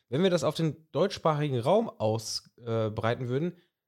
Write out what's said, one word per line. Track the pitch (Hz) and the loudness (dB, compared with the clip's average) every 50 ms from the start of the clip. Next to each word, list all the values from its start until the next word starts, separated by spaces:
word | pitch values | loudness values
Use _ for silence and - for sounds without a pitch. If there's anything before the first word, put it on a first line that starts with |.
| _ - | _ -4
Wenn | 120 151 | 0 2
wir | 190 190 | 2 4
das | 175 - - | 4 2 0
auf | 151 - | 0 0
den | - 165 156 - - _ _ | 0 -2 -2 -2 -4 _ _
deutschsprachigen | - 139 180 190 - - - 165 151 147 151 147 131 120 | 0 0 0 0 0 0 0 0 2 2 0 0 -2 0
Raum | 117 147 190 226 233 - | 2 2 2 2 2 0
ausbreiten | - - 113 110 110 110 - - - - - - _ - 120 117 117 113 110 | -4 -2 0 0 0 0 -4 -6 -8 -10 -10 -14 _ -14 -8 -4 -2 -2 -2
äh, | 107 | -2
breiten | 107 - - 113 120 127 131 | -2 -2 -2 -2 -2 -2 -4
würden, | 117 127 139 170 180 - _ _ _ _ _ _ | -4 -2 -2 -2 -4 -6 _ _ _ _ _ _